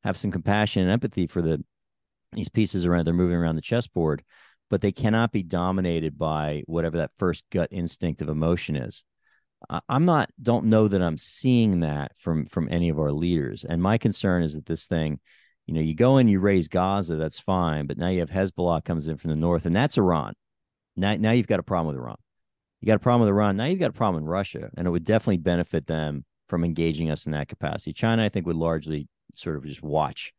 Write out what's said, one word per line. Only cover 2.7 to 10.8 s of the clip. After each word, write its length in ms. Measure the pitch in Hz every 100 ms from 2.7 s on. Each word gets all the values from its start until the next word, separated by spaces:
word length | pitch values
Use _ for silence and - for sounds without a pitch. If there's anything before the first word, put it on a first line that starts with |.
| 98 87
around, 180 | 87
they're 80 | 82
moving 240 | 87 90 87
around 200 | 82 80
the 60 |
chessboard, 600 | - 117 - - 80 69 - _ - _ -
but 100 | 98
they 100 | 101
cannot 420 | - 107 110 117
be 100 | 107
dominated 720 | 85 90 90 95 90 82 80 71
by 460 | 78 78 76 76
whatever 340 | - 82 82 82
that 120 | 73 -
first 260 | 92 82 -
gut 180 | 95 82
instinct 520 | 98 87 - 87 76
of 80 | 73
emotion 440 | 76 80 87 -
is. 300 | 73 58 - _ _ _ _ _ _ -
I, 120 | - -
I'm 160 | 127 175
not, 240 | 160 104 -
don't 260 | 117 117 110
know 220 | 110